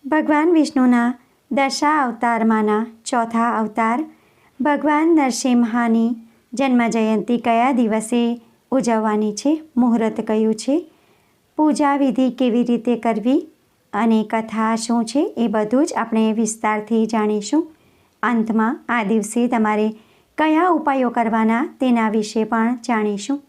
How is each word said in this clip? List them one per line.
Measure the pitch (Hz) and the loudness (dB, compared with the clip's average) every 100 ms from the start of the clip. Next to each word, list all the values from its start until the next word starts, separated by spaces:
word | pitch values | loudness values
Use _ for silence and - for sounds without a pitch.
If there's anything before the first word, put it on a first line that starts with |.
ભગવાન | 277 311 233 294 320 | 0 -2 2 2 4
વિષ્ણુના | 330 285 269 254 240 240 247 _ _ _ | 4 2 2 4 4 2 -4 _ _ _
દશા | 254 269 262 294 302 | -2 -2 0 0 2
અવતારમાંના | 254 233 208 220 220 220 214 214 233 - | 0 -2 -2 2 2 2 2 0 -2 -8
ચોથા | - 247 233 233 233 220 | -4 -2 -2 0 0 -2
અવતાર | 214 214 226 226 311 - _ _ _ _ | -4 -2 0 0 -4 -12 _ _ _ _
ભગવાન | 269 285 285 294 320 | -2 0 0 2 4
નરસિંહાની | 320 269 240 262 247 233 240 240 226 226 233 - _ _ | 4 2 0 0 2 2 0 0 2 0 -4 -12 _ _
જન્મજયંતિ | 226 269 247 233 226 220 214 - 240 | -4 0 2 2 0 0 0 0 -2
કયા | 240 233 247 | 0 2 2
દિવસે | 269 226 220 220 240 233 240 _ _ _ | 2 0 0 -2 -2 0 -4 _ _ _
ઉજવવાની | 269 240 226 220 214 214 | -2 0 0 0 0 -2
છે, | 208 277 311 - - | -2 -2 -2 -2 0
મુહૂર્ત | 247 226 226 220 | 2 2 0 -4
કયું | 220 220 220 | -2 0 0
છે, | 220 - 294 - _ _ _ _ _ _ - | -2 -2 -2 -4 _ _ _ _ _ _ 0
પૂજા | 302 294 285 277 | 0 2 2 2
વિધિ | 269 254 262 | 0 2 0
કેવી | 247 254 226 | 0 0 2
રીતે | 240 233 233 233 | 0 0 0 -2
કરવી | 233 220 214 294 - _ _ _ _ | -2 -2 0 0 -2 _ _ _ _
અને | 202 233 220 214 | -2 2 2 0
કથા | 226 220 214 220 226 | -4 -4 -4 -2 -2
શું | 226 240 | -2 -2
છે, | 226 277 381 - | 0 -2 -2 -2
એ | 233 | -2
બધું | 214 214 247 339 | 0 0 0 0
જ | |
આપણે | - 233 220 220 | -2 -2 0 0
વિસ્તારથી | 220 220 220 214 214 208 226 220 | 0 -2 -2 -2 -4 -2 -2 0
જાણીશું. | 226 208 214 202 294 330 - _ _ _ _ | 0 0 -2 0 -2 -2 -10 _ _ _ _
અંતમાં | 220 233 220 220 220 320 - | -2 0 0 0 0 -4 -4
આ | 240 | -4
દિવસે | 202 226 208 240 240 | 0 -2 -2 -2 0
તમારે | 247 214 214 214 220 _ _ _ - | 0 0 0 -2 -4 _ _ _ -2
કયા | 311 311 359 | 0 2 2
ઉપાયો | 330 302 269 247 | 0 0 0 0
કરવાના | 240 226 226 220 226 339 - | 0 0 0 0 0 -4 -2
તેના | 254 240 220 | 0 2 2
વિશે | 220 214 226 | -2 -2 -4
પણ | 214 226 226 247 - | -2 0 0 -2 -4
જાણીશું. | 226 208 202 202 285 | -2 -2 -4 -6 -8